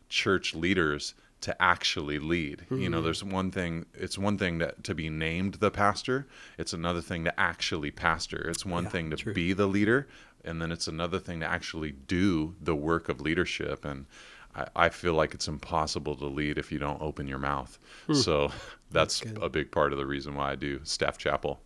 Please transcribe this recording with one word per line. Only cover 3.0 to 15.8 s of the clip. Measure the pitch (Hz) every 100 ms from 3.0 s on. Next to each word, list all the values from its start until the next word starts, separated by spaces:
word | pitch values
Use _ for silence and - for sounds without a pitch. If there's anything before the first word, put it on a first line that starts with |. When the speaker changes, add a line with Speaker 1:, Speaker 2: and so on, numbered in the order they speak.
| 80
Speaker 1:
there's | 82
one | 98 95 95
thing, | 95 87 82 -
it's | - 92 -
one | 101 98
thing | 92 82
to, | 78 -
to | - 78
be | 78
named | 78 80 85 98 82
the | 104
pastor. | - 101 101 - 131 143 - - -
It's | 82
another | 87 85 87
thing | - 87 82
to | -
actually | 90 85 - 87 73
pastor. | - 85 80 - - 80
It's | 85 95
one | 87 92
Speaker 2:
Yeah, |
Speaker 1:
thing | 90 80
to | 76
Speaker 2:
true. | 113
Speaker 1:
be | 92 85
the | 95 98
leader, | 101 104 131 143 - - _
and | - 82
then | 82
it's | 82 -
another | 80 87 90
thing | 90 82
to | 76
actually | 87 - 82 78
do | 69 67 90 98 80 80 90
the | 78 76
work | 78 82 -
of | 65
leadership. | 73 82 82 - 73 69 73
And | 69 69 - - - - -
I, | - -
I | 85
feel | - 85
like | 78 76 -
it's | -
impossible | 73 - 82